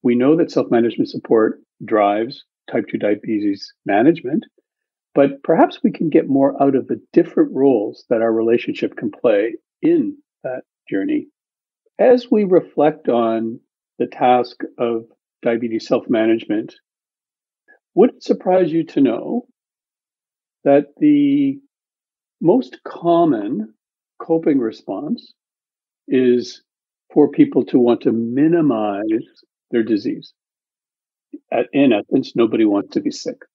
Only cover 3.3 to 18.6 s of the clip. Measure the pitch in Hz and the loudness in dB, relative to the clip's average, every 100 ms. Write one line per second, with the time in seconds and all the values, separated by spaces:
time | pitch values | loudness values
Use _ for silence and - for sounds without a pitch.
3.3 | 110 104 98 - _ - 98 131 165 190 | -2 -2 -4 -10 _ -2 2 2 2 -2
4.3 | - - _ _ _ _ _ _ - 139 | -6 -6 _ _ _ _ _ _ 2 2
5.3 | 139 - 170 320 - 220 - 160 156 139 | 0 -2 0 -2 -2 -6 -2 0 0 0
6.3 | 135 139 - 139 131 117 123 _ - 165 | 0 0 0 0 0 -4 -10 _ 0 0
7.3 | - 170 147 139 120 107 - _ 117 113 | 0 -2 2 2 2 -2 -10 _ 0 0
8.3 | 113 113 117 - - 113 - 110 - 123 | 0 2 0 -2 -6 -6 -6 -10 -2 0
9.3 | 101 113 - _ _ 156 170 104 98 _ | 2 0 -6 _ _ 0 0 0 -8 _
10.3 | _ 131 127 - _ - 98 98 - - | _ -12 -12 -14 _ -8 -6 -4 -4 -6
11.3 | _ _ _ _ _ _ - 226 247 240 | _ _ _ _ _ _ 0 4 4 2
12.3 | 214 196 180 - - 147 151 - 120 113 | 0 4 2 2 0 0 0 -2 0 0
13.3 | 113 113 117 _ _ _ _ 123 - 127 | -2 -6 -8 _ _ _ _ -8 0 2
14.3 | 123 120 - - - 120 117 113 _ _ | 2 0 -8 -14 -6 -4 -4 -8 _ _
15.3 | _ 123 117 117 110 - 120 - 117 113 | _ -2 -2 -4 -6 -2 -4 0 0 2
16.3 | - - 107 131 - _ _ _ _ _ | 0 -2 -6 -6 -16 _ _ _ _ _
17.3 | _ _ _ _ _ _ 165 233 - - | _ _ _ _ _ _ 2 2 2 -6
18.3 | 226 202 185 | -4 0 0